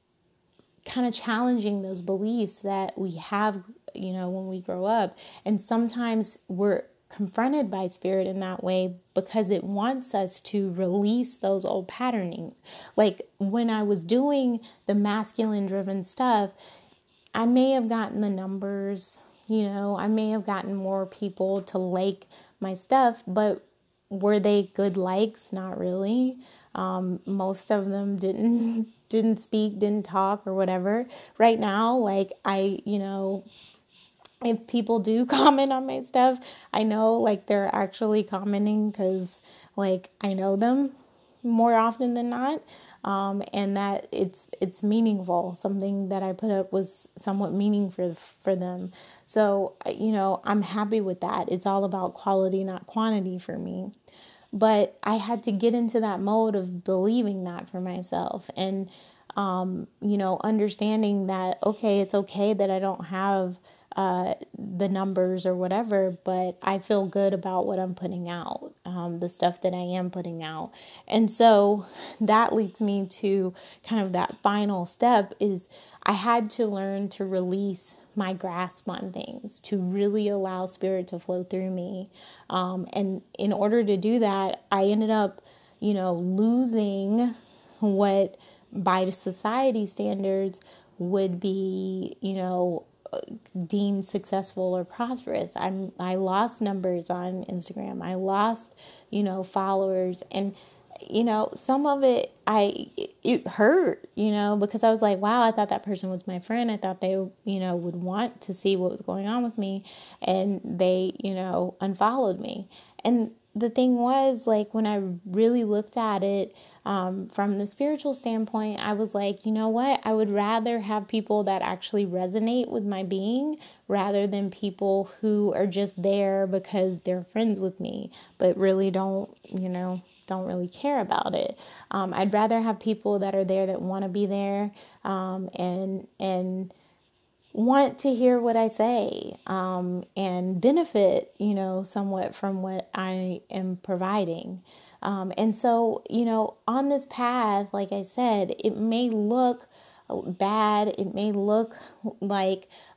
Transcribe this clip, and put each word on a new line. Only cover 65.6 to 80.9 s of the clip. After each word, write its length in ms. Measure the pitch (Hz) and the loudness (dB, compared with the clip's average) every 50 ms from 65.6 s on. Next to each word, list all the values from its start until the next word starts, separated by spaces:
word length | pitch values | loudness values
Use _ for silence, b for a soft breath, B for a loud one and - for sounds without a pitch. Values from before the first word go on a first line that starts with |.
| 185 180 190 214 240 226 208 196 190 185 180 - | 0 0 0 0 0 2 2 2 2 2 0 -4
but 340 | - 185 185 185 185 180 180 - | -4 -2 0 0 0 -2 -4 -4
I 160 | - 190 196 190 | -2 -2 -2 -2
feel 280 | 185 - 214 202 196 | 0 0 2 2 2
good 280 | 180 - 202 196 196 196 | 0 0 2 2 2 2
about 320 | 180 175 190 185 185 180 | 0 -2 -2 -2 0 0
what 140 | 208 196 185 | 0 0 -2
I'm 160 | 185 185 180 | -2 -2 -4
putting 320 | 180 185 180 185 180 175 170 | -6 -6 -6 -6 -6 -6 -6
out, 440 | 175 175 165 - - - - - - _ - | -8 -8 -6 -8 -8 -10 -10 -14 -18 _ -10
um, 340 | 185 180 180 170 175 170 170 | -8 -6 -4 -4 -4 -4 -4
the 100 | 175 175 | -6 -6
stuff 320 | - - 185 175 175 - | -2 0 0 0 0 0
that 120 | - 185 180 | -2 -2 -2
I 40 | 180 180 180 180 | -2 -4 -4 -2
am 120 | 185 180 180 | -2 -4 -4
putting 320 | 180 185 175 175 165 165 | -4 -6 -8 -8 -8 -8
out. 300 | 160 156 160 160 165 - B B B B B B B - | -8 -10 -8 -10 -10 -12 B B B B B B B 0
And 200 | - 226 226 208 | 2 4 4 4
so 560 | - - 233 226 214 202 202 202 214 208 190 B B B B B B - | 6 8 8 10 10 8 8 6 4 0 -2 B B B B B B 0
that 340 | 220 208 214 220 233 - - | 4 6 6 6 6 4 2
leads 260 | 220 214 185 - - | 2 0 0 -2 -2
me 260 | 220 202 202 202 196 | -2 0 0 0 -2
to 480 | 185 - - - 196 196 196 185 185 180 B B B B B - | -4 -6 -2 0 2 2 2 0 -2 -4 B B B B B -6
kind 220 | - 233 220 196 | -2 0 0 0
of 60 | 190 | 0
that 240 | 175 175 180 - - - | 0 0 0 -2 -2 0
final 460 | - 202 202 208 208 208 202 185 175 | 0 2 2 2 0 0 0 -2 -4
step 480 | - - - 240 240 240 214 196 185 - - | -6 -2 2 4 6 6 6 4 2 -2 0
is 260 | 202 208 190 180 - B B B B B B B - | 0 0 0 -2 -6 B B B B B B B 0
I 80 | - | 0
had 360 | 208 190 196 240 233 240 220 214 | 0 2 2 2 2 2 0 -2
to 160 | - - 226 | -2 -2 -2
learn 420 | 214 202 196 196 196 196 196 202 196 | -2 -2 -2 -4 -4 -4 -4 -4 -6
to 140 | - - 196 | -6 -6 -4
release 720 | 190 185 185 185 180 185 196 202 202 185 180 - - - - - _ - | -2 -2 -2 0 0 -2 -2 -2 -2 -4 -6 -10 -18 -20 -20 -20 _ -6
my 200 | 214 196 185 185 | -4 -4 -2 -4
grasp 540 | 180 - 185 170 180 185 175 - - - - | -6 -6 -6 -4 -4 -6 -6 -8 -10 -10 -10
on 220 | 180 - 196 190 | -8 -8 -8 -10
things, 460 | 180 - - - - - - 202 - - | -10 -10 -12 -12 -12 -14 -14 -14 -12 -12
to 180 | - - 208 196 | -8 -4 -4 -2
really 500 | 180 180 185 202 202 202 202 214 208 208 | -2 0 0 0 2 2 2 2 0 0
allow 380 | 202 196 190 185 185 185 185 | 0 0 -2 -2 -4 -4 -6
spirit 420 | 185 - - 196 190 | -6 -6 -4 -2 -2